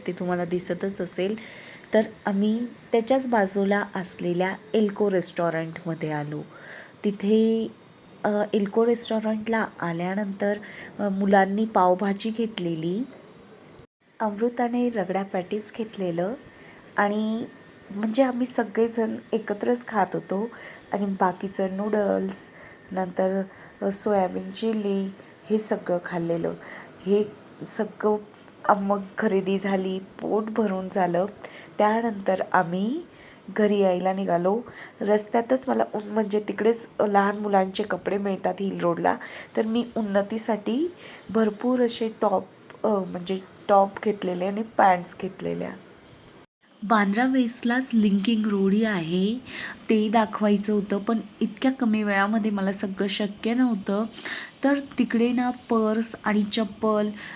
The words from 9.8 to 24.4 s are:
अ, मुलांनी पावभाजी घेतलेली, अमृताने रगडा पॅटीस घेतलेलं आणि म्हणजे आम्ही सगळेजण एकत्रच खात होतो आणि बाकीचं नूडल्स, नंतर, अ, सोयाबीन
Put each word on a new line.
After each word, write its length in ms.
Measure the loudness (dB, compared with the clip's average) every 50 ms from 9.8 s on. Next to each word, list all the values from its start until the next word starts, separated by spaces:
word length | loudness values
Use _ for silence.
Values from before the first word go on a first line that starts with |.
| -6 -4 -4 -2 -2 -2 -2 -2 -4 -4 -4 -2 -2 -2 -2 -2 -6 -14 -16 -16 -16 -12 -6 -4
अ, 100 | -2 -2
मुलांनी 560 | 0 0 2 6 6 6 6 4 2 0 0
पावभाजी 640 | 2 4 4 6 6 4 4 2 -2 -2 -2 -2 -4
घेतलेली, 720 | -2 -2 -2 -2 -2 -4 -4 -2 -2 -2 -2 -2 -2 -4 -6 -8 -10 -20 -20 -20 -20 -20 -20 -20 -20 -20 -20 -20 -20 -20 -20 _ _ _ _ _ _ -4
अमृताने 680 | -4 -2 -2 0 -2 -2 0 0 -2 0 2 2 0 0
रगडा 340 | 0 0 -2 0 0 -2 -2
पॅटीस 500 | -2 -4 -4 -2 -2 -4 -6 -6 -8 -8
घेतलेलं 560 | -8 -8 -8 -6 -4 -4 -2 0 0 0 -2 -2 -6 -10 -18 -20 -20 -20 -20 -20 -20 -16 -6 0
आणि 480 | 2 2 2 2 0 -2 -2 -2 -4 -6 -8 -12 -20 -20 -20 -20 -20 -16 -10
म्हणजे 320 | -6 -4 -2 0 2 4 2
आम्ही 220 | 2 2 -2 -2
सगळेजण 680 | -2 -2 -2 -2 0 0 0 0 0 2 -2 -2 -2 -2 -6 -6 -4
एकत्रच 560 | -4 -2 -2 -2 -4 -2 0 0 0 0 -2
खात 200 | -2 0 0 0 2 0
होतो 360 | -6 -4 -2 -2 -2 -2 -4 -8 -12 -18 -18 -18 -16 -8 -4 -4
आणि 120 | -2 -2
बाकीचं 720 | -2 0 2 2 0 0 -2 -8 -8 -4 -4 -4 -2 -2
नूडल्स, 720 | -4 -2 -2 0 0 2 2 0 0 0 -4 -6 -8 -14 -18 -20 -20 -20 -20 -20 -20 -14 -8
नंतर, 520 | -4 -4 -4 -4 0 0 0 2 2 0 -4 -6 -10 -20 -20 -20 -10 -6
अ, 100 | -4 -4
सोयाबीन 600 | -4 -2 0 2 2 4 2 2 -2 -6